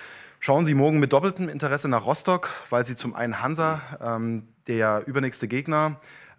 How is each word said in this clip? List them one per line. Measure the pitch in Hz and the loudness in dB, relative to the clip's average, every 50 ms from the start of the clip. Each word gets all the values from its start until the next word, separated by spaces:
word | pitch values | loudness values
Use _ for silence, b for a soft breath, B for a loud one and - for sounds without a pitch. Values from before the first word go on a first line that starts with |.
| B B B B B B B B | B B B B B B B B
Schauen | - - 135 156 170 | 0 2 4 4 4
Sie | 156 143 | 4 4
morgen | 135 139 156 156 151 | 4 6 6 6 4
mit | 143 135 | 4 4
doppeltem | 143 143 180 196 185 185 180 160 | 4 4 4 2 -2 -2 -6 -6
Interesse | 147 139 151 139 139 139 151 143 | -4 -4 -2 -2 -2 -2 0 0
nach | 123 113 - | 0 0 2
Rostock, | 123 156 - - 185 180 175 - - - - - - | 0 0 0 2 0 0 0 0 -6 -10 -10 -6 0
weil | 123 120 120 | 0 0 0
Sie | 127 123 | 0 -4
zum | - - 120 - | -6 -6 -6 -4
einen | - 120 120 107 - | -4 -4 -4 -4 -4
Hansa, | 123 135 160 160 160 160 160 151 - - 143 - | -4 -4 -2 0 0 0 0 -2 -6 -10 -12 -8
ähm, | 113 117 113 113 113 117 113 110 110 - _ _ _ | -6 -4 -4 -2 -2 -4 -4 -6 -8 -12 _ _ _
der | - 117 113 110 107 107 104 - | -4 0 2 2 2 2 0 -2
übernächste | 139 131 139 131 127 - - 123 107 | -2 -2 -2 -2 -2 -2 -4 -4 -4
Gegner, | 120 135 143 165 156 151 156 156 147 - B B B B B B B | -4 -4 -2 0 0 2 2 0 -2 -6 B B B B B B B